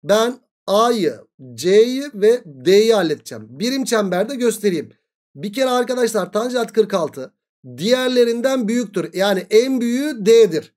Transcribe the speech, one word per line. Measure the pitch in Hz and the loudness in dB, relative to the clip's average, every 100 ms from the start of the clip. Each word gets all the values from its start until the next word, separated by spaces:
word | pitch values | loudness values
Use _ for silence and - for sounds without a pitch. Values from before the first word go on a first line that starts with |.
Ben | 147 208 233 254 _ _ - | 0 0 0 -4 _ _ -2
A'yı, | 196 233 240 156 107 - _ 127 | 2 2 2 -2 -4 -18 _ -20
C'yi | 117 165 202 240 254 285 | -6 2 4 4 0 -8
ve | 208 208 247 160 | 0 0 0 -4
D'yi | 135 135 196 226 | -6 2 4 4
halledeceğim. | 214 170 139 - 120 110 | 2 0 -4 -10 -18 -18
Birim | 131 226 269 | -8 -6 -4
çemberde | 226 220 196 190 220 269 | -2 -2 -2 -2 -4 -2
göstereyim. | 240 208 202 170 113 _ _ _ _ 139 | -2 0 -4 -4 -8 _ _ _ _ -12
Bir | 202 | -10
kere | 208 262 | -4 -2
arkadaşlar | 247 247 247 233 214 180 | 0 -2 -2 -2 -2 -2
tanjant | 208 247 247 226 | -4 -2 -4 -2
kırk | 220 208 | 0 0
altı | 196 151 131 131 _ _ _ 127 123 | -2 -4 -8 -16 _ _ _ -20 -6
diğerlerinden | 190 254 254 254 233 233 262 269 208 | 0 0 2 2 2 0 -2 -2 -2
büyüktür. | 240 233 185 160 | -2 -2 -6 -6
Yani | 180 202 190 180 | -2 0 0 2
en | 214 262 262 | 2 2 -2
büyüğü | 233 247 294 254 196 | -2 -2 -4 -2 4
D'dir. | 233 208 160 - | 6 6 2 -8